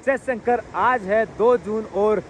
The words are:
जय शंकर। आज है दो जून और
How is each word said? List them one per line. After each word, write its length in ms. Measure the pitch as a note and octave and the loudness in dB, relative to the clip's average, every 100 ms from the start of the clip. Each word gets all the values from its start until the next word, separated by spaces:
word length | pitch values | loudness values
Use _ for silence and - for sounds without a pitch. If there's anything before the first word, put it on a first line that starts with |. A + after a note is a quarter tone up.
| - | 0
जय 120 | C4+ | -2
शंकर। 440 | - A#3 A#3 A#3+ - E3 | -2 -4 0 0 -2 0
आज 240 | G#3+ B3 | 0 0
है 200 | F#3+ G#3+ A3 | 0 0 0
दो 280 | - A3+ B3 | 2 2 2
जून 280 | E3+ A3 G#3+ F#3+ | 0 -6 -4 0
और 260 | G#3 G#3 | 0 0